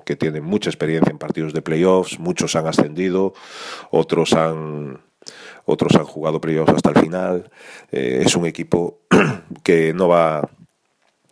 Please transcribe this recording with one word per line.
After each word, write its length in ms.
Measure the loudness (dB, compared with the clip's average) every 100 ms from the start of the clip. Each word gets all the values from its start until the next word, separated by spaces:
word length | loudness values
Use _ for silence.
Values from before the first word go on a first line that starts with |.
| -8
que 100 | -4
tienen 300 | -4 -4 -4
mucha 240 | -4 -4
experiencia 420 | -4 -2 0 0
en 60 | -2
partidos 340 | -6 -6 -6
de 100 | -6
playoffs, 580 | -2 2 4 4 2 -4
muchos 360 | -4 -2 -2 -2
han 120 | 0
ascendido, 640 | 0 0 0 -2 0 -2 -4 -14 -18 -16 -16 -2
otros 440 | 0 2 0 2
han, 680 | 2 2 -2 -8 -10 -10 -14 _ _ -20 -20 -20 -10 -4
otros 300 | 0 2 2
han 100 | 0
jugado 340 | -4 -4 -2
playoffs 340 | -2 0 2
hasta 160 | 2 2
el 100 | 2
final. 500 | 2 0 -2 -4 -6 -16 -20 -20 -10
Eh, 300 | -6 -2 0
es 120 | 0 0
un 100 | -2
equipo 540 | -6 -2 -2 -2 -6 _
<clears throat> 540 | 2 2 -2 -10 -4
que 280 | 2 4 4 2
no 120 | 4
va, 400 | 4 4 0 -4 _ -20 _ _ _ _ _ _